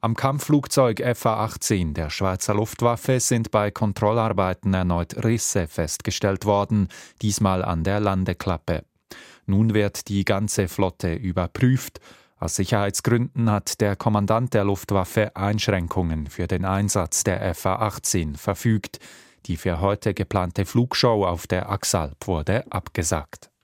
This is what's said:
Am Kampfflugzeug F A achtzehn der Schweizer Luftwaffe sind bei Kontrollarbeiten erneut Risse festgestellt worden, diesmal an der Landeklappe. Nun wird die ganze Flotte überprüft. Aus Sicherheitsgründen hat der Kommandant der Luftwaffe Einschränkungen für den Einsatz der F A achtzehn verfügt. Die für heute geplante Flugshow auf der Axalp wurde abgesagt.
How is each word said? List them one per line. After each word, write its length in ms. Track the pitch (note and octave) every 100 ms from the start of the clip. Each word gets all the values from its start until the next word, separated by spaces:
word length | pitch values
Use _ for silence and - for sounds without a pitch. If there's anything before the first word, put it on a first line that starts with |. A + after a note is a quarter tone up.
Am 140 | A2+
Kampfflugzeug 840 | A2+ C3+ C#3+ - D3 - - B2+ G#2+
F 260 | B2 A#2+ A#2+
A 160 | A2
achtzehn 500 | A2 - - G#2 E2
der 160 | D2 D#2
Schweizer 460 | - F#2+ F#2 -
Luftwaffe 640 | G#2 A2 - A#2+ A#2 - C3
sind 320 | - A#2+ A2
bei 220 | A2 G#2
Kontrollarbeiten 1000 | - G#2+ G2 G#2 A2+ A2 F#2+ F#2 F2+ G2+
erneut 520 | F#2+ F2+ E2+ F2 -
Risse 420 | A2+ A#2 - G#2 E2
festgestellt 800 | - D#2+ - - - G#2 G2
worden, 420 | G#2 G2+ G2+ G#2+ F#2+ - - _
diesmal 420 | G#2+ G#2 G2+ F#2
an 180 | - E2+
der 160 | E2 G2+
Landeklappe. 840 | G#2 F#2+ F#2 F2+ - E2 - D#2+ - _ _ - - - -
Nun 280 | G2 A2+
wird 340 | G#2+ G2+ - -
die 160 | G2+
ganze 440 | F#2 G2+ G#2 - F#2
Flotte 440 | - F#2+ - F#2
überprüft. 840 | E2 F#2 F2 F2 - B2+ C3 - - - - _ _
Aus 180 | E2+ -
Sicherheitsgründen 920 | F#2+ G#2+ G2+ - - A#2 B2 - A2+
hat 280 | G#2 - -
der 140 | G#2
Kommandant 580 | G2 - G#2 G2+ A2 B2
der 120 | A2+
Luftwaffe 720 | G2+ G2 - G2 F2+ - G#2 -
Einschränkungen 880 | G2+ G#2+ - G2 E2+ - F2 D#2+ D2
für 220 | - F2
den 160 | F2+
Einsatz 580 | F#2+ F#2+ G2+ G2+ E2+ -
der 180 | - F2+
F 240 | F#2+ E2+ G2
A 100 | F#2
achtzehn 580 | A2 - - F#2 D#2
verfügt. 640 | D2 - G2 A#2 A2 - - - - - _ -
Die 100 | E2
für 240 | F#2+ E2
heute 320 | G2 G2+ -
geplante 520 | F#2+ G2 G2 F2+ -
Flugshow 600 | G2 A#2+ B2 - B2+ A2
auf 220 | F#2+ F2 -
der 240 | F2+ -
Axalp 560 | G2 - G2 D2+ C#2+ -
wurde 380 | E2+ D#2 A2+ -
abgesagt. 800 | F#2+ - - E2+ E2+ C#2+ - - _